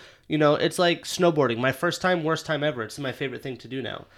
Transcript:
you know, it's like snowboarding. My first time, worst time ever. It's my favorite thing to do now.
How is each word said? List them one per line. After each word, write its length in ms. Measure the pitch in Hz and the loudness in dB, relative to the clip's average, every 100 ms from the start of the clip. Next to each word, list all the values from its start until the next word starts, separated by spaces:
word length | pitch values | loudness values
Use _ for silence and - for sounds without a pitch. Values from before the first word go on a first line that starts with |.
| - - _ | -14 -20 _
you 100 | 151 | 2
know, 180 | 151 151 | 4 4
it's 220 | 165 - | 2 2
like 260 | 175 165 | 2 2
snowboarding. 540 | - - 175 151 127 117 | -4 2 2 4 2 2
My 120 | 131 | 0
first 300 | 127 175 165 | 0 -2 0
time, 240 | 185 180 156 | 0 0 0
worst 200 | 160 - | -2 -2
time 160 | 147 | -2
ever. 220 | 147 127 | -2 -2
It's 160 | 107 - | -8 -6
my 140 | 135 | -8
favorite 280 | 120 139 120 | -6 -6 -6
thing 140 | 135 120 | -10 -12
to 140 | 117 | -8
do 120 | 131 | -8
now. 260 | 113 95 - | -6 -10 -14